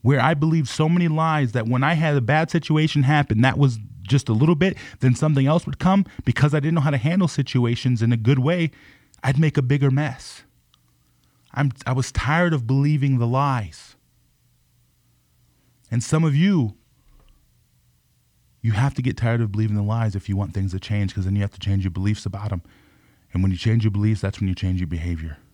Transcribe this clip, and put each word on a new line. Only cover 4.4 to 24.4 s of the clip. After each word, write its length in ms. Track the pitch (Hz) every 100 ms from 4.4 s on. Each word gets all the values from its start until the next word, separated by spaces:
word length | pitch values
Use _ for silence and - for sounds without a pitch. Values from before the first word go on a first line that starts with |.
| - 156
bit, 220 | 185 - - -
then 140 | 131
something 320 | 123 156 139 135
else 200 | 165 -
would 140 | 135
come. 260 | 180 196 190 - -
Because 280 | - 147
I 60 | 151
didn't 160 | 143 165
know 60 |
how 100 | 147
to 60 | 139
handle 300 | 139 185 180
situations 760 | - 131 131 120 117 127 120
in 120 | 113
a 40 | 117
good 220 | 110 139
way, 320 | 131 175 160 - - - _ _
I'd 160 | 131 135
make 180 | 156 151
a 40 |
bigger 280 | 127 139 139
mess. 540 | 135 147 131 - - _ _ _ _ _ _ _ _ _ _ _
I'm, 180 | 120 143 113 -
I 60 |
was 200 | 127 131
tired 420 | - 123 156 175
of 140 | 151 113
believing 500 | 135 143 151 139 131
the 100 | 117
lies. 680 | 131 143 127 95 - - _ _ _ _ _ _ _ _ _ _ _ _ _ _ _ _ _ _ _ _
And 140 | 120
some 200 | - 160
of 120 | 160 143
you, 400 | 190 185 110 - _ _ _ _ _ _ _ _ _ _ _ _ _ _ _ _ _ _
you 120 | 113
have 200 | 104 135
to 80 | -
get 160 | 131 -
tired 240 | 113 117
of 100 | 113
believing 240 | 104 110 104
the 60 |
lies 340 | 101 113 113 98
if 140 | -
you 80 | 98
want 160 | 101
things 180 | 101 95
to 80 | 92
change, 340 | - 104 98
'cause 120 | - 92
then 100 | 101
you 60 |
have 120 | 101
to 60 | -
change 240 | 101 98
your 80 | 95
beliefs 340 | 87 98 104 -
about 260 | 101 104
'em. 100 | 90 - _ _ _ _ _ _
And 80 | 92
when 100 | 95
you 60 | 90
change 260 | 113 113
your 80 | 107
beliefs, 300 | 101 104 110
that's 180 | 98
when 80 | -